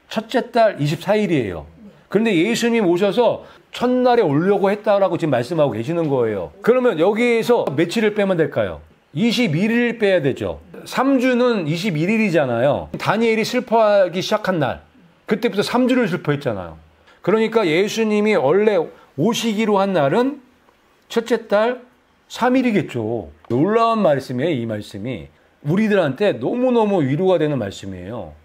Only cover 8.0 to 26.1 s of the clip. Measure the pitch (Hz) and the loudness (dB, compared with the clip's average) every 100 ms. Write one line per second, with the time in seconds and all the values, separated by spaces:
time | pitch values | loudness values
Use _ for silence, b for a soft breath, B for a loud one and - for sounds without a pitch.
8 | 214 214 196 180 151 127 98 78 - _ | 0 0 0 0 0 -2 -4 -6 -16 _
9 | _ 143 233 208 233 151 214 233 240 226 | _ -2 0 0 0 0 0 0 0 0
10 | 202 185 139 110 95 76 - - - - | 0 2 0 -2 -6 -8 -14 -18 -6 -2
11 | 262 269 254 240 247 220 147 170 208 151 | 2 2 2 2 0 0 -2 -4 -2 -2
12 | 170 220 214 160 135 117 139 107 76 - | 0 0 0 0 0 0 0 0 -4 -4
13 | - 202 233 220 214 247 247 226 214 202 | -2 0 0 0 -2 -4 0 2 4 4
14 | 180 175 - 214 185 180 127 80 - _ | 2 -2 -2 -2 -2 -2 -2 -4 -12 _
15 | _ _ - 214 240 190 - 240 254 262 | _ _ -4 -2 0 -2 -2 0 2 2
16 | 214 175 - 143 131 101 85 80 - _ | 0 -2 -2 -4 -4 -6 -10 -16 -20 _
17 | b b - 220 220 226 185 156 202 220 | b b 0 2 2 2 2 2 0 0
18 | 220 208 214 196 135 185 214 196 151 B | 0 2 2 2 2 2 4 2 -2 B
19 | B - 185 - 233 202 220 202 196 180 | B -2 0 0 -2 0 2 2 2 2
20 | 139 190 262 294 - _ _ _ _ _ | 2 2 0 -4 -14 _ _ _ _ _
21 | _ 233 226 226 - 202 226 247 - _ | _ -6 -2 -4 0 0 0 -2 -12 _
22 | _ _ _ - 247 254 247 202 - 123 | _ _ _ -2 2 2 2 0 -2 -4
23 | 110 117 80 - - 120 180 226 226 226 | -4 -6 -8 -16 -4 0 2 2 2 2
24 | 185 139 - 123 160 135 113 104 101 101 | 2 0 -2 -4 -2 -2 -4 -8 -10 -12
25 | 113 110 73 b b b 143 185 220 202 | -10 -10 -14 b b b -4 0 2 2
26 | 156 | 0